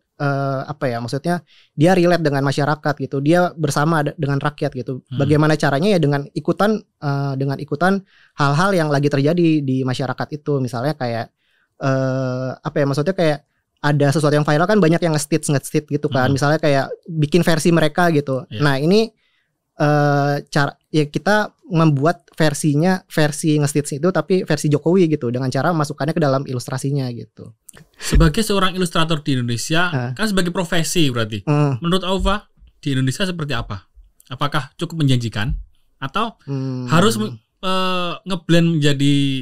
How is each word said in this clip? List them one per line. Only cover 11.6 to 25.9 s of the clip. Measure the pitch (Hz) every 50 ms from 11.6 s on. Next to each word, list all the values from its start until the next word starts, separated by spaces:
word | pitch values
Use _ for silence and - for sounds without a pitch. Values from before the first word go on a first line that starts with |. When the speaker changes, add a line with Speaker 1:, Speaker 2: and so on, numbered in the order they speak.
| _ _ _
Speaker 1:
eh, | - 143 135 135 131 131 131 127 135 131 127 127 127 131 127 -
apa | - - 143 -
ya, | 160 143
maksudnya | 139 139 143 147 185 185
kayak | 190 170 156 147 - _ _ _ _ _ _ _ _
ada | - 147 147 143 143 143
sesuatu | 131 165 143 147 143
yang | 147 151
viral | 156 151 151 175
kan | 185 220 214
banyak | 180 160 170 165
yang | 180 165 156
nge-stitch, | 151 - - 170 156 - -
nge-stitch | 147 127 - - - 156 151 -
gitu | 143 143 - 143
kan. | 135 139 127 131
Speaker 2:
Hmm. | 139
Speaker 1:
Misalnya | 131 143 143 156 156
kayak | - 151 139 135 131 - - - _
bikin | - 160 160 147 147 - 175 170
versi | 180 165 156 - 180
mereka | 170 165 156 151 - - 180 170
gitu. | 165 147 143 135 135 127 -
Speaker 2:
Iya. | - 135 107 147
Speaker 1:
Nah, | 147 139 131
ini, | 147 165 196 220 226 233 - _ _ _ _ _ _ _ _ _ _ _ _
eh, | - 156 147 147 147 147 147 143 143 143 143 143 143 143
cara, | _ - 151 147 - - _ _ _
ya | - 156 147
kita | 147 - - - 196 208 214 208 - - _ _
membuat | 302 185 160 160 160 147 131 139 165 175 - _ _
versinya, | _ - 165 151 143 - - 156 139 143 165 185 185 - -
versi | - - 165 151 147 143 - - 160 151
nge-stitch | 151 147 143 - 151 143 - 151 135
itu | 156 185
tapi | 185 160 151 - 190 185 -
versi | - 160 147 - 151
Jokowi | 147 139 - 160 180 196 180 160
gitu | 151 143 - 120
dengan | 120 127 135 131
cara | 123 135 131 170 180
masukkannya | 156 151 -